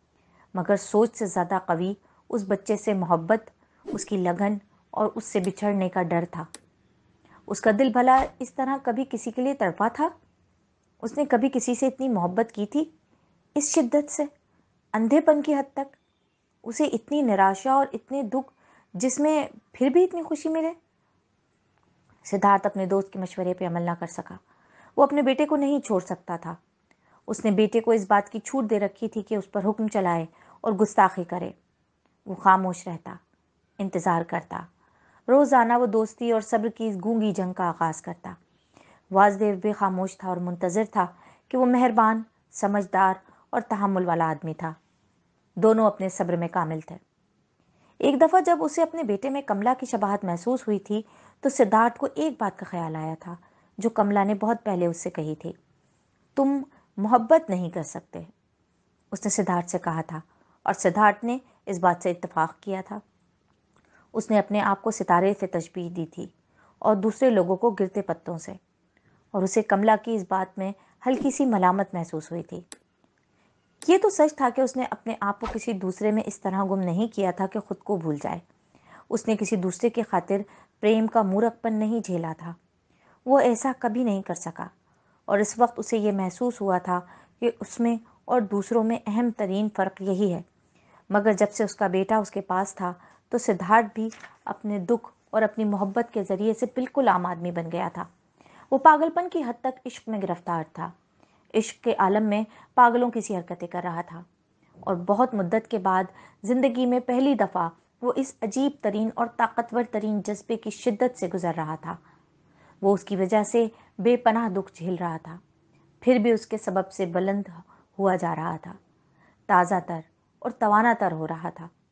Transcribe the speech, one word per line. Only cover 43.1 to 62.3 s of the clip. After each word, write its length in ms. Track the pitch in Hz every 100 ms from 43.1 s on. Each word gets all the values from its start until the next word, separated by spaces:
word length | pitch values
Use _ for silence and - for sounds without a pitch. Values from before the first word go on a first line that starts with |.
| 190 - _ _
और 60 | 254
तहम्मुल 440 | 220 208 202 190
वाला 260 | 180 165 160
आदमी 240 | 151 160
था। 220 | 156 160 160 _ _ _ _ _ _ _ -
दोनों 280 | 214 220 220
अपने 240 | 208 190
सब्र 260 | - 175 175
में 120 | 170
कामिल 340 | 180 160 160 -
थे। 200 | 170 _ _ _ _ _ _ _ _ _ -
एक 180 | - 262
दफ़ा 220 | 320 370
जब 220 | 349 339
उसे 200 | 320 320
अपने 200 | 320 330
बेटे 280 | 294 302 269
में 120 | 277
कमला 320 | 277 202 220
की 120 | 254 262
शबाहत 380 | 226 196 202
महसूस 420 | 185 170 202 254 -
हुई 120 | 208
थी, 260 | - 208 214 _ - _
तो 80 | 277
सिद्धार्थ 460 | 254 220 220 233 -
को 100 | 285
एक 300 | - 311 240
बात 180 | 208 -
का 80 | 190
ख्याल 300 | 175 160 160
आया 180 | 156
था 240 | 160 - 175 _ _ _ -
जो 100 | 226
कमला 340 | 226 202 202
ने 100 | 196
बहुत 260 | 208 214 233
पहले 260 | - 180 175
उससे 240 | 165 -
कही 240 | - 156
थी, 240 | 151 165 - _ _ _ _ _ _ _ -
"तुम 280 | 269 277 269 _ _ -
मोहब्बत 480 | 208 240 226 320 320
नहीं 200 | 185 175
कर 120 | 175
सकते," 440 | 151 - - - - _ _ _ _ _ _ _ _
उसने 180 | 196 214
सिद्धार्थ 380 | 208 190 180 175
से 100 | 175
कहा 240 | - 160
था 200 | 160 160 - _ _ _ -
और 60 |
सिद्धार्थ 520 | 185 190 175 214 202
ने 160 | 233 254 - _ -
इस 100 | 185
बात 240 | 180 175
से 80 | 185
इत्तेफाक 480 | 175 170